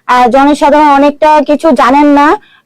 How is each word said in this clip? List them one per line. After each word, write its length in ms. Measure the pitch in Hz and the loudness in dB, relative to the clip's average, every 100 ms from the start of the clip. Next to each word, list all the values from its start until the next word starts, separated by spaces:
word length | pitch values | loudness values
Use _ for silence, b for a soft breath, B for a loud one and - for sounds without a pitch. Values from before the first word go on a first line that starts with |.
| - | -4
আর 220 | 247 247 | -2 0
জনসাধারণ 580 | 262 277 294 294 294 302 | 0 0 0 0 0 2
অনেকটা 540 | 277 285 294 302 302 | 2 0 0 0 0
কিছু 300 | 294 294 330 | 0 -2 -2
জানেন 340 | 247 240 285 294 | 0 0 0 2
না, 320 | 285 285 427 b b | 2 0 -2 b b